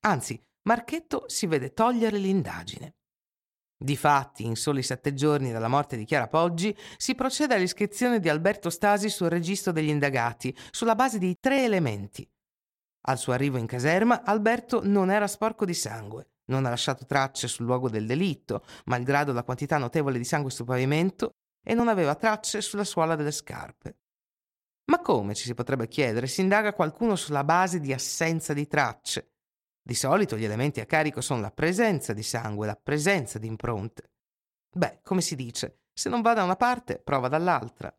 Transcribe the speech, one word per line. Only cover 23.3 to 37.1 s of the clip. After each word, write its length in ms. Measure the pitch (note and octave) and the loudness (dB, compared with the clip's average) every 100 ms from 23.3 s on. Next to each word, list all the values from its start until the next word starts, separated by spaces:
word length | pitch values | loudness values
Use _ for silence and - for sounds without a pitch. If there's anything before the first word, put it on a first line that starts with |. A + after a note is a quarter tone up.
scarpe. 680 | D3+ - - - - - - _ _ _ _ _ _ _ _ - | -4 -10 -12 -14 -14 -18 -18 _ _ _ _ _ _ _ _ 0
Ma 100 | E4+ | 2
come, 320 | F4 C#3+ G2 | 4 2 2
ci 100 | G#2 | -4
si 80 | A#2 | -6
potrebbe 360 | A#2+ B2 C3+ A2+ | -4 -2 0 -2
chiedere, 380 | - C3 A2+ C3 | 0 2 2 -2
si 140 | - | 0
indaga 320 | F#3+ G3+ G#3+ | 4 4 2
qualcuno 440 | G3+ D#3 - A#3 F#3+ | 0 -2 0 0 0
sulla 280 | - D3 | 0 -2
base 360 | C#3+ E3+ F#3 F3 | 4 4 4 0
di 120 | C#3 | -2
assenza 640 | C3 - - E3 E3 - | -4 -4 -2 0 0 -2
di 120 | C#3+ D3 | -4 0
tracce? 680 | D3 B2+ - - - - _ _ _ _ _ | 0 0 -2 -6 -6 -8 _ _ _ _ _
Di 120 | - | -6
solito 440 | A#2+ C3+ F3+ G3+ A2 | -2 2 4 2 0
gli 60 | |
elementi 360 | A2 G#2+ C#3 C#3 | -2 0 0 -2
a 60 | G#2 | 0
carico 340 | D#3 D3+ C3+ | 0 0 -2
sono 220 | - B2 | -4 -2
la 80 | G#2 | -2
presenza 640 | - D#3 F#3 A3+ E3 - | 0 0 2 2 2 -2
di 80 | G#2+ | -6
sangue, 440 | A2+ A#2+ A2 G#2 G#2+ | -4 -4 -4 -4 -4
la 140 | G2+ | -6
presenza 560 | - D3+ D#3 G3 A#2+ A2 | -4 0 2 0 -2 -8
di 80 | A2 | -8
impronte. 680 | A2 A#2+ A2 G#2+ - - _ _ _ _ _ _ | -6 -4 -4 -6 -10 -20 _ _ _ _ _ _
Beh, 260 | F3+ D#3+ - | -2 -2 -4
come 180 | - F#3 | -2 -2
si 160 | D#3+ C#3+ | -2 -6
dice, 440 | B2 - - _ _ | -10 -8 -10 _ _
se 160 | - - | -8 -4
non 140 | A#3+ | 0
va 100 | A3+ | 2
da 120 | A3+ | 2
una 120 | F3+ F#3 | 2 2
parte, 420 | A#3+ B3 - - | 0 0 -4 -8
prova 300 | - | -2